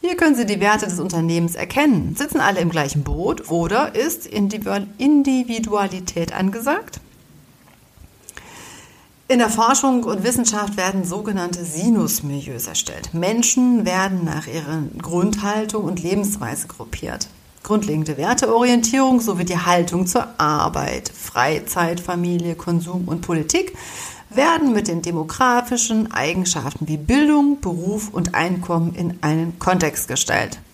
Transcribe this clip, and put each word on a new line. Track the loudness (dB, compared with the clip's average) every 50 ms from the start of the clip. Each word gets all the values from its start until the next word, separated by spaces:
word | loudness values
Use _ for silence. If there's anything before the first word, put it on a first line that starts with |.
Hier | -2 -2 0
können | 2 4 4 4
Sie | 4 2
die | -2 0 2
Werte | 4 4 4 4 2
des | -4 -4 -4
Unternehmens | -4 -2 -2 0 0 2 2 2 0 0 -2
erkennen. | -4 -8 -4 0 2 4 4 4 4 2 -2 -4
Sitzen | -4 -6 -2 0 2
alle | 2 2 2 2
im | 0 0
gleichen | 0 0 -2 0 0 -2 -2
Boot | -2 -4 -2 -2 -2 -2 -4 -4 -2
oder | -2 0 0 0 0 0 0 0 0
ist | -2 -2 -2 -4 -6 -10
Individu-, | -8 -2 -2 -2 -2 -2 -4 -4 -4 -4 -4 -4 -8 -8 -2
Individualität | 2 4 4 4 4 4 2 0 0 -2 -4 -4 -4 -2 0 0 0 0 -2 -6 -10 -6 -4 -4 -4 -4 -2
angesagt? | -2 -2 -2 -2 -2 -2 -2 -2 -2 -4 -8 -16 -18 -18 -20 -20 -20 -20 _ -20 -20 -20 _ _ _ _ -20 -20 _ _ _ _ -20 -20 -20 _ _ _ -20 -20 -20 -20 -20 -20 -20 -20 -20 -20 -20 -20 -20 -20 -20 -20 _ _ _ _
In | _ 2 4
der | 4 2
Forschung | 2 2 4 4 4 4 4 2 2 2 0
und | 0 -2 0 0
Wissenschaft | 0 2 2 0 0 0 -2 -4 -4 -2
werden | -2 -2 0 0 0 -2
sogenannte | -2 -4 -6 -4 -4 -4 -2 -2 -4 -4 -6 -8
Sinusmilieus | -8 -6 -2 2 2 4 4 2 0 -2 -4 -4 -6 -6 -6 -8 -8 -8 -8 -8
erstellt. | -4 -4 -4 -4 -4 -8 -10 -12 -6 -4
Menschen | -2 -2 0 0 2 2 2 4 4 4 4 4 4 2
werden | 2 2 2 2 2 0 -2 -2
nach | -2 -4 -4 -6
ihrer | -6 -8 -8 -6 -6 -4 -4 -6 -6 -8 -10 -10
Grundhaltung | -4 0 0 2 2 0 0 -2 -2 -2 -2 -4 -2 -4 -4 -4
und | -4 -4 -4 -2
Lebensweise | -2 0 0 0 -2 -2 -4 -6 -6 -6 -8 -10 -12
gruppiert. | -12 -16 -14 -14 -12 -10 -10 -10 -8 -8 -10 -12 -12 -20 -20 -20 -20 -20 _
Grundlegende | 0 0 0 0 0 -2 -2 -2 -2 -4 -2
Werteorientierung | 0 0 2 2 2 2 4 4 6 6 4 4 4 2 4 4 4 6 6 4
sowie | 4 2 0 0 0
die | 0 -2 0
Haltung | 2 4 4 4 4 2 0 0 0
zur | 2 0 0 -2 -2 -2
Arbeit, | 0 0 2 2 2 0 0 0 -2 -4 -2 -4 -6 -8 -10
Freizeit, | -12 -12 -16 -6 0 2 2 2 2 -2 -4 -4 -2 0 0 0 0 -4
Familie, | -4 -4 -2 -2 0 0 0 0 0 -2 -4
Konsum | -6 -2 0 0 0 0 -2 -6 -6 -4 -4
und | -4 -4 -2
Politik | -2 -2 -2 0 0 0 0 0 -2 -6 -14 -16 -14 -14 -12 -12 -14 -14 -16 -20 -2
werden | 2 4 4 4 4 4 4 4 4
mit | 4 2 0
den | -2 -2
demografischen | -2 -2 -2 -2 -4 -4 0 2 4 4 4 4 2 0 -2 -2 0 0 2 0 0 0
Eigenschaften | -2 -2 -2 0 0 0 0 0 -2 -2 -4 -6 -6 -6 -4 -4
wie | -4
Bildung, | -4 0 2 4 6 6 6 6 6 6 4 2 2
Beruf | -2 -4 -4 -2 -2 -2 -2 -2 -4 -6
und | -4 -2 -2 0 0
Einkommen | 0 0 0 0 -2 -2 0 0 0 0 0 -2
in | -2 -4 -4 -4 -2
einen | -2 0 0 0 0 -2 -4 -4
Kontext | 0 0 2 2 2 0 0 -4 -6 -4
gestellt. | -4 -4 -2 0 0 0 0 -2 -6 -14 -16 -20